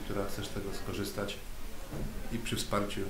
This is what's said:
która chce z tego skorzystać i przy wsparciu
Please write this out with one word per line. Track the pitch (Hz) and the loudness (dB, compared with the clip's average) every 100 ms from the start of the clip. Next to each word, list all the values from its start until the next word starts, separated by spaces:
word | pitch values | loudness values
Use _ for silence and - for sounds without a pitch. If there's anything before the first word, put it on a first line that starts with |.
| - | 0
która | 101 95 | 0 2
chce | - | 0
z | - | 0
tego | 104 98 | -2 -2
skorzystać | 92 - 98 98 - 98 - - - - - - - 71 - - | -2 -2 0 0 0 -2 -2 -4 -2 -2 -2 -2 0 0 0 0
i | 117 | 0
przy | - - | 0 0
wsparciu | - 104 104 - | 4 4 4 2